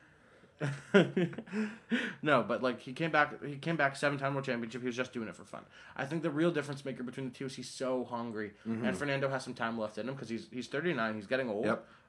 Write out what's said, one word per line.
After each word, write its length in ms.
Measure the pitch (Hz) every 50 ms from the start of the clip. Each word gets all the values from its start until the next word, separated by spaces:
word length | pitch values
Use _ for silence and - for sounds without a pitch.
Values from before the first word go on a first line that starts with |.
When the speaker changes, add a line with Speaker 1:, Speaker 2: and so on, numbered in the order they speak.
| - - - - - - - - - - - -
Speaker 1:
<laughs> 340 | 147 143 139 - - - - 202 165 139 - - 175 170 - - - - 190 214 220 208 214 - - - 226 254 247 220 170 - -
no, 200 | 156 147 123 107
but, 200 | 98 120 104 123
like, 180 | 127 120 120
he 120 | - 135 127
came 180 | 143 165 160
back, 320 | 156 151 147 147 - - -
he 120 | 143 143
came 200 | 139 - 165 170
back 200 | 156 143 139 139
seven-time 380 | - - 143 143 139 135 135 143
world 100 | 139 135
championship. 360 | 135 123 117 117 113 120 123 120
He 40 |
was 100 | 127 117
just 160 | 120 127 - -
doing 160 | 123 110 101
it 80 | 85
for 80 | - 104
fun. 180 | - - - - - - - - - -
I 80 | - 143
think 180 | 143 160 170 151
the 80 | 165
real 200 | 143 147 165 175
difference 340 | 160 147 143 139 143 135 -
maker 180 | 135 127 113 127
between 240 | 120 123 - 135 127
the 60 | 127
two 120 | - 139
is 80 | 135 131
he's 140 | - 127 -
so 360 | - - 135 127 131 127 120
hungry. 480 | 120 123 117 117 120 107 107 107 101 - - - 110
Speaker 2:
Mm-hmm. 160 | 113 110 123
Speaker 1:
And 120 | 127 127
Fernando 320 | - 147 143 139 139 139 135
has 160 | 135 131 -
some 100 | 131 123
time 240 | - 120 113 113 117
left 200 | 107 104 - 107
in 100 | 107 123
him 80 | 139
'cause 120 | 139 117 110
he's, 200 | 113 110 - - -
he's 140 | 123 117 -
thirty-nine. 460 | - 139 160 175 160 123 113 110 107
He's 120 | 110 101
getting 220 | 95 131 131 135 120
old. 160 | 104 104 123
Speaker 2:
Yep. 220 | 156 233 - - - - - -